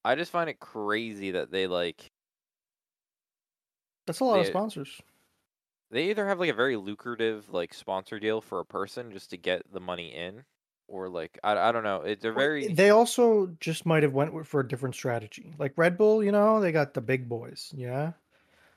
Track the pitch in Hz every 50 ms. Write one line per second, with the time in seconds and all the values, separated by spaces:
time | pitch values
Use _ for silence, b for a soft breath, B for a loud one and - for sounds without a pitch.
0 | - 113 127 147 170 - - 170 170 160 - - - - - 113 104 104 104 110
1 | 113 113 104 101 98 95 90 90 67 60 85 95 95 92 90 87 87 85 - -
2 | - - _ _ _ _ _ _ _ _ _ _ _ _ _ _ _ _ _ _
3 | _ _ _ _ _ _ _ _ _ _ _ _ _ _ _ _ _ _ _ _
4 | _ - 165 - 269 254 220 190 175 - - 180 214 220 - - 139 - - -
5 | - _ _ _ _ _ _ _ _ _ _ _ _ _ _ _ _ _ 110 127
6 | 160 190 214 214 202 196 196 175 180 160 120 107 123 139 123 107 95 101 104 -
7 | - 123 120 113 113 113 110 107 101 101 98 90 87 - - - - - 95 95
8 | 92 - 113 104 107 107 110 110 - - 101 92 82 - - 95 98 98 - 123
9 | 120 117 98 98 - - 95 87 85 90 92 90 - - 98 92 90 90 90 87
10 | 85 78 - 76 87 90 101 120 135 _ _ _ _ _ _ _ _ - - 95
11 | 92 92 87 87 80 82 - - - 104 104 95 92 113 117 117 110 104 98 90
12 | 76 98 107 101 - 113 110 127 139 151 156 147 139 - 170 151 196 202 208 220
13 | 240 233 - - 240 233 220 208 190 185 165 - - 170 160 - - 165 160 156
14 | 147 143 131 135 147 156 - 165 156 - - 143 131 113 135 117 135 127 123 -
15 | - 131 117 117 110 107 - - - 160 160 147 147 135 - - 165 175 180 180
16 | 214 214 214 220 208 202 202 208 208 220 220 214 196 175 156 160 143 143 - 143
17 | 117 113 131 127 123 117 120 113 120 127 - - - - - 139 123 123 123 139
18 | 151 165 165 - _ b b b b b b b b b b